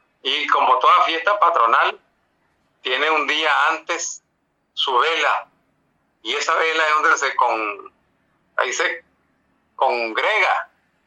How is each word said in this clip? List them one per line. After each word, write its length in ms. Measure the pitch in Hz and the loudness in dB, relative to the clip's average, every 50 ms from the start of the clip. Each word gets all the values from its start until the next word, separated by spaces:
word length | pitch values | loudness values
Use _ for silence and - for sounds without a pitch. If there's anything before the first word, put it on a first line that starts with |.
| _ _ _ _ | _ _ _ _
Y 260 | - - 147 151 147 | -6 -4 -4 -4 -2
como 320 | 147 - 143 - - 170 - | 0 0 2 2 2 2 4
toda 220 | 160 151 170 - | 4 6 6 6
fiesta 360 | - - 165 165 - - - | 4 2 0 -2 0 0 0
patronal, 600 | - 170 170 165 - 117 113 127 143 165 175 - - _ _ _ _ _ _ _ _ _ _ _ _ _ _ _ _ | 2 2 2 4 2 2 4 4 2 2 0 -2 -6 _ _ _ _ _ _ _ _ _ _ _ _ _ _ _ _
tiene 280 | - 127 127 131 147 156 | -6 -4 -2 0 0 0
un 160 | 160 151 147 | 0 0 0
día 240 | 135 151 156 160 151 143 135 139 156 | -2 -2 -2 0 0 2 2 2 0
antes 520 | 160 156 - - 175 156 - - - - _ _ _ _ _ _ _ _ _ _ _ | 0 -2 -6 -6 -6 -6 -6 -8 -10 -14 _ _ _ _ _ _ _ _ _ _ _
su 240 | - - 143 127 | -6 -4 0 0
vela, 500 | 120 131 160 165 156 151 135 110 - - - _ _ _ _ _ _ _ _ _ _ _ _ _ _ | 2 2 2 0 0 0 0 0 -2 -4 -10 _ _ _ _ _ _ _ _ _ _ _ _ _ _
y 120 | - 110 127 | -8 -6 -6
esa 200 | 143 139 170 160 | -4 -2 0 0
vela 300 | - 165 160 156 160 156 | 0 0 0 0 0 2
es 80 | 151 151 | 2 2
donde 220 | 151 151 165 156 | 2 2 2 2
se 160 | - 139 135 131 | 0 -2 -2 0
con-, 600 | - 127 120 117 113 110 104 101 98 98 - _ _ _ _ _ _ _ _ _ _ _ _ _ | 0 0 0 0 -2 -4 -6 -8 -10 -14 -20 _ _ _ _ _ _ _ _ _ _ _ _ _
ahí 160 | - - - - | -4 -2 -2 -2
se 320 | - 170 - - - - _ _ _ _ _ _ _ _ _ _ _ _ _ _ | -4 -4 -4 -6 -8 -14 _ _ _ _ _ _ _ _ _ _ _ _ _ _
congrega 920 | - 139 131 127 120 117 113 110 120 139 185 214 208 190 156 - - - - _ _ _ _ _ _ _ | -4 -2 -2 -2 -2 -4 -6 -4 -4 -2 -2 0 0 0 0 -2 -4 -6 -10 _ _ _ _ _ _ _